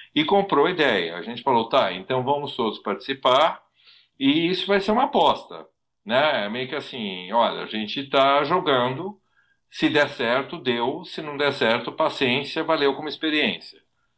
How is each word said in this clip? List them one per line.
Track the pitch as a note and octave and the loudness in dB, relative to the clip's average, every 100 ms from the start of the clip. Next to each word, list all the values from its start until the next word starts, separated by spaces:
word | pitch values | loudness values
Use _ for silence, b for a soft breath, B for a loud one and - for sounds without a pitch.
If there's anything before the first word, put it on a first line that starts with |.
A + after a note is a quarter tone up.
| B | B
e | C#3+ | -2
comprou | D#3 G3 G3 D3 D#3+ | 2 2 4 2 2
a | |
ideia. | D#3 C#3 G2+ E2 F2 | 2 2 2 -2 -6
A | |
gente | G2 A#2+ | -10 -6
falou, | C#3 A#2+ G2 | 0 0 2
tá, | C#3 G2+ | 2 2
então | F#2 F#2+ B2+ | -2 -4 -2
vamos | B2 C#3+ C#3+ - | 0 -2 -2 -2
todos | A2+ G2+ | -4 -2
participar | - F#2+ - C3+ C3 C3 E3 - _ b b b b _ | -6 -6 -6 -2 4 4 4 0 _ b b b b _
e | C3+ D3+ E3+ | 2 2 2
isso | F3+ F#3+ | -2 0
vai | G3 | 0
ser | G3+ | 2
uma | A3 C4+ | 2 2
aposta, | F#3+ D3 A2 - E2 D#2 _ _ _ G2+ | 4 4 2 -4 -18 -18 _ _ _ 0
né? | B2 D3+ B2+ G#2 | 2 2 0 -2
É | |
meio | A#2+ C3 | -6 -6
que | C#3+ | -8
assim, | - C3 G#2 F#2 F2+ | -8 -8 -8 -8 -2
olha, | A#2 G#2+ - | 2 2 0
a | - | -6
gente | G#2+ G#2 - C#3 | -6 -6 -8 -2
tá | C#3 C#3 C#3+ | 2 4 2
jogando, | D3 F3+ D3+ C3 B2 C3 F#3+ - _ _ _ _ _ | 2 0 2 0 0 -4 -10 -14 _ _ _ _ _
se | - D#3 | -2 2
der | D3+ C#3+ | 2 2
certo, | - A#2 B2+ C3 F3 | 0 0 0 -2 -6
deu, | B2+ A#2+ A#2+ D#3 E3+ | -4 -2 -2 -4 -10
se | - | -10
não | D3+ C#3 | -10 -2
der | D3 | -2
certo, | C3+ A#2 A#2+ B2 | 2 2 2 -2
paciência, | - D3 - B2+ C3 C#3+ E3 | -2 -2 0 0 0 -2 -4
valeu | D#3+ D#3 C#3+ C3+ | -2 2 2 0
como | D3+ | -8
experiência, | - D#3 D3+ B2+ F2 - - _ _ _ | -6 -2 0 0 -2 -12 -20 _ _ _